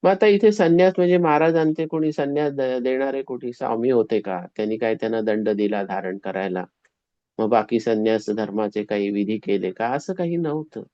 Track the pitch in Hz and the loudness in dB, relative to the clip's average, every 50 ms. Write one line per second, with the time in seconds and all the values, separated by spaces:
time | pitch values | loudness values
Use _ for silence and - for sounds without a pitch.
0 | - 180 190 185 220 214 202 202 220 214 208 208 185 165 165 170 185 185 185 - | 2 2 2 4 4 4 6 6 6 4 4 4 4 4 6 6 6 4 4 4
1 | 180 175 180 175 175 160 147 147 160 165 165 165 160 156 156 165 160 156 - 160 | 2 4 4 4 4 4 4 4 4 4 4 2 2 0 0 -2 -4 -4 -2 -2
2 | 156 156 151 - 147 143 143 147 151 147 139 139 131 127 127 127 120 127 131 131 | -2 -2 -2 -2 -4 -2 -2 -2 -2 -2 -2 -2 -2 -2 -2 -2 -2 -2 -2 0
3 | 135 139 135 135 135 - 127 123 131 123 120 - 139 127 117 110 117 131 131 117 | -2 -2 -4 -6 -6 -8 -10 -8 -8 -10 -8 -6 -6 -4 -2 0 0 2 2 2
4 | 107 - 113 104 101 101 92 87 87 - _ - 107 107 110 110 117 113 110 - | 2 2 0 -2 -2 -4 -6 -6 -8 -8 _ -6 -4 -4 -2 -2 -2 -2 -2 -2
5 | 113 110 113 113 110 110 107 107 107 107 104 101 104 101 107 101 98 95 95 95 | -2 -2 -2 -2 0 0 0 0 0 0 0 0 0 0 0 -2 -4 -4 -6 -6
6 | 92 92 92 98 - 95 95 95 95 95 92 92 90 - _ _ _ _ _ _ | -6 -6 -8 -8 -8 -8 -6 -6 -4 -4 -4 -6 -8 -10 _ _ _ _ _ _
7 | _ _ _ _ _ _ _ - 110 107 120 113 107 - 120 113 113 120 110 107 | _ _ _ _ _ _ _ -4 0 2 2 2 2 2 -2 -2 0 0 0 0
8 | 107 110 110 107 104 - 104 113 107 101 101 107 107 101 - 107 107 - 107 101 | 2 2 0 0 0 -4 -4 -4 -4 -4 -4 -4 -4 -4 -4 -6 -6 -4 -4 -4
9 | 101 101 101 101 101 98 110 104 - - 101 98 95 92 - - 110 117 131 143 | -2 -2 -2 -2 -2 -2 -4 -6 -4 -2 -2 -2 -2 -4 -6 -4 -4 -4 -4 -4
10 | - - 185 180 175 170 175 170 170 156 147 156 156 - - - - - | -6 -6 -6 -4 -4 -4 -2 -2 -4 -4 -4 -6 -8 -10 -12 -14 -14 -16